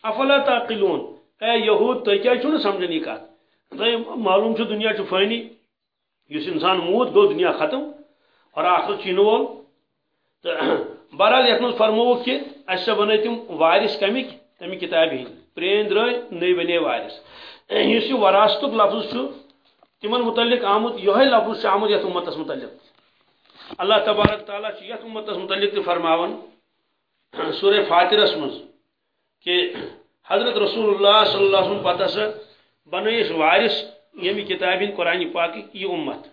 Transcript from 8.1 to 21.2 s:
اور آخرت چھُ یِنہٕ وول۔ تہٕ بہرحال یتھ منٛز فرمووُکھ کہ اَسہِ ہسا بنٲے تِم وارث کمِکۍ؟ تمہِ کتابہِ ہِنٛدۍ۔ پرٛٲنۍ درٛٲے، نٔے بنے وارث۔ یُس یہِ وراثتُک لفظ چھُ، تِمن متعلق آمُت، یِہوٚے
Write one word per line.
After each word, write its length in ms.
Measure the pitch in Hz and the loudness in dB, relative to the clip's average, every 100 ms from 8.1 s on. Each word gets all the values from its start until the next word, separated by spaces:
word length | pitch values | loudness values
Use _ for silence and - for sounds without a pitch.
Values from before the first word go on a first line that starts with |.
| _ _ _ _ | _ _ _ _
اور 120 | 151 | -2
آخرت 380 | 175 175 - 202 | 2 2 0 -6
چھُ 80 | 190 | -2
یِنہٕ 160 | 185 208 | 2 4
وول۔ 200 | 240 - - - _ _ _ _ _ _ _ | 4 -2 -8 -20 _ _ _ _ _ _ _
تہٕ 320 | 170 156 156 156 - - _ 143 | -8 -4 -2 -2 -4 -14 _ 0
بہرحال 320 | 214 254 247 | 4 4 4
یتھ 120 | 226 | 2
منٛز 160 | 247 - | 0 2
فرمووُکھ 480 | 220 214 240 240 247 | 2 4 2 2 0
کہ 140 | 285 - - - | -4 -6 -16 -6
اَسہِ 160 | 185 | -4
ہسا 100 | - | -2
بنٲے 240 | 202 208 214 | 0 2 2
تِم 180 | 226 233 - | 0 -4 -8
وارث 500 | 156 160 190 208 - | 2 4 4 2 -2
کمِکۍ؟ 300 | 196 254 254 - _ _ | -2 -2 -6 -14 _ _
تمہِ 200 | 180 185 | -12 -10
کتابہِ 360 | 175 165 160 131 | -2 0 0 -2
ہِنٛدۍ۔ 160 | 123 - _ | -10 -18 _
پرٛٲنۍ 360 | - 180 202 208 | -6 0 0 2
درٛٲے، 320 | 196 240 240 - | 0 0 -2 -8
نٔے 220 | 175 180 | -4 0
بنے 240 | 180 170 170 | 0 0 0
وارث۔ 360 | 147 117 - - - - - - _ | 0 -4 -6 -16 -20 -20 -20 -20 _
یُس 340 | 214 208 226 | 0 2 2
یہِ 80 | - | 0
وراثتُک 640 | 254 196 196 208 - 277 | 2 4 6 4 2 -2
لفظ 380 | 220 202 185 - | 2 2 0 -6
چھُ، 60 | 240 277 - - _ _ _ _ _ | -6 -8 -10 -20 _ _ _ _ _
تِمن 200 | 208 247 | -4 -2
متعلق 440 | 233 233 233 247 202 | 0 0 2 2 2
آمُت، 340 | 208 233 - | 0 0 -2
یِہوٚے 260 | 190 208 | 2 4